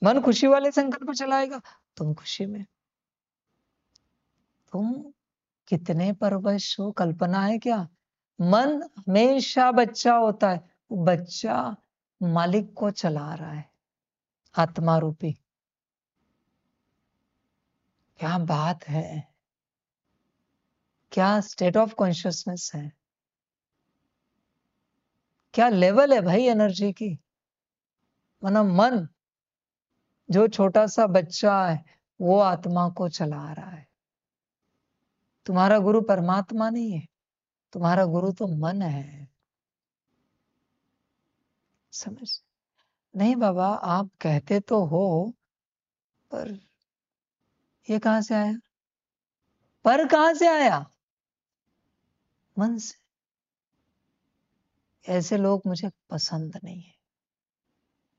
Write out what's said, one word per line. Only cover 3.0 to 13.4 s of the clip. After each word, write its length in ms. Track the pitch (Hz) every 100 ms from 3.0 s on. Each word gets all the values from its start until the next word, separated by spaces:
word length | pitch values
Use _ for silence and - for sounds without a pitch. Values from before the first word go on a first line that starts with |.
| _ _ _ _ _ _ _ _ _ _ _ _ _ _ _ _ _
तुम 420 | 185 220 262 294 _ _ _ _ _ -
कितने 460 | 180 175 165 185
परवश 680 | 202 208 190 202 202 - -
हो, 120 | 202
कल्पना 480 | 208 175 165 180 190
है 180 | 202 226
क्या? 300 | 240 226 170 _ _ _ _ -
मन 420 | 175 208 269 294
हमेशा 880 | 330 - 190 190 247 269 - - 254
बच्चा 440 | 247 226 220 240 233
होता 360 | 226 208 202
है, 260 | 175 - _ -
बच्चा 840 | 202 170 170 175 - 220 247 254 208 _ _ _ -
मालिक 500 | 180 165 175 202 208
को 180 | - 208
चला 420 | 202 180 151 147
रहा 180 | 160